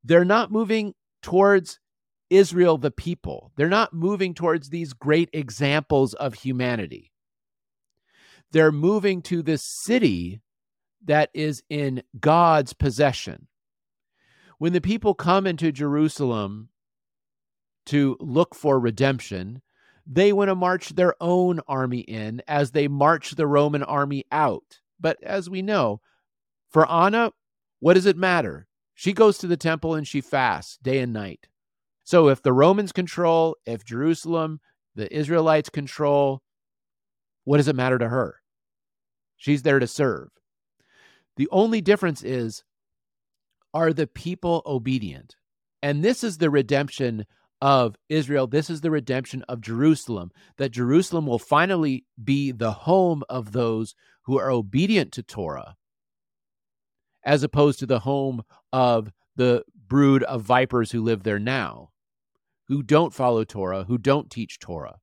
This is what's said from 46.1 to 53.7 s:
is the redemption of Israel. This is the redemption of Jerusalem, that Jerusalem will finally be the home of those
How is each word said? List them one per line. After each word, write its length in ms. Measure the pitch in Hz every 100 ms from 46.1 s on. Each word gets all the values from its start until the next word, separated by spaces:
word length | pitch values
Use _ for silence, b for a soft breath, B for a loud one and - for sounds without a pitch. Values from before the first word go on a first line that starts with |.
| 254
is 160 | 233 156
the 100 | 160
redemption 760 | 143 117 139 143 - 127 110 104 _ _ _
of 340 | 139 135 120 101 _
Israel. 380 | 156 131 143 127
This 220 | 143 156
is 120 | 160
the 80 | 160
redemption 540 | 156 120 127 127 127 -
of 140 | 120
Jerusalem, 680 | 107 117 151 156 - 104 87 b b -
that 140 | 135
Jerusalem 560 | 117 123 151 185 170 147
will 120 | 120
finally 640 | - 147 180 185 156 131 _ -
be 280 | 110 139 139
the 200 | 120 113
home 520 | 107 - 190 180 156 -
of 220 | 127 107
those 420 | 127 117